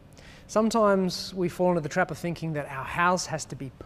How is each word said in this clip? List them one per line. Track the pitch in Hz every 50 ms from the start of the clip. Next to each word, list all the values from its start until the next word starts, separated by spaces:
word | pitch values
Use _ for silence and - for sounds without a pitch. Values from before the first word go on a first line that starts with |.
| - - - - - - - - -
Sometimes | - - 208 226 220 214 233 214 202 196 190 190 180 170 - - -
we | - 190 180 170
fall | - - 180 180
into | 175 170
the | 147 151
trap | - 180 180 -
of | 160 -
thinking | - 175 160 - 165 165 156
that | 147 139 131
our | 135 135 131
house | - - 170 175 180 185 175 -
has | - 156 147 -
to | - 151
be | 127 139 127 - - -